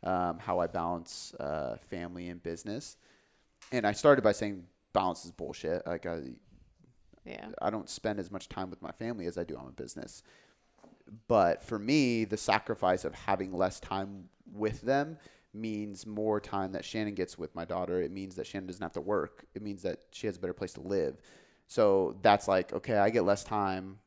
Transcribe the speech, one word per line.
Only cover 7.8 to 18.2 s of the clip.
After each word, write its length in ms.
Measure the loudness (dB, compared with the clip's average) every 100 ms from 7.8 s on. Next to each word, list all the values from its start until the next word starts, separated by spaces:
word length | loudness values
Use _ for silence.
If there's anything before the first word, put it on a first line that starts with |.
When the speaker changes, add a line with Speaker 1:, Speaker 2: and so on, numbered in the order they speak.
| -6
Speaker 1:
spend 280 | -6 -4 -4
as 140 | -6
much 160 | -8 -8
time 220 | -8 -8
with 120 | -8
my 120 | -12
family 320 | -8 -6 -4 -4
as 120 | -4
I 60 |
do 140 | -6 -6
on 80 | -10
my 60 |
business. 520 | -12 -10 -10 -12 -14 _ -20 _ _ _ _ -20 _ -20 -20 _
But 360 | 6 8 4
for 160 | 0 -4
me, 460 | 4 6 6 4 2
the 120 | 0
sacrifice 680 | 2 2 2 0 4 4
of 100 | 2 -6
having 360 | -2 -2 -2
less 260 | 0 0 0
time 500 | -6 -4 -4 -10 -18 _ -20
with 280 | -2 -2 -2
them 360 | 0 2 0 -6 -18 _ _
means 520 | -8 -4 -4 -6 -8 -10
more 340 | -2 0 0
time 320 | 0 -4 -2
that 120 | -4 -6
Shannon 300 | -4 -2 -2
gets 220 | -4 -4
with 160 | -10 -8
my 100 | -4
daughter. 360 | -4 0 0
It 100 | -2
means 240 | -4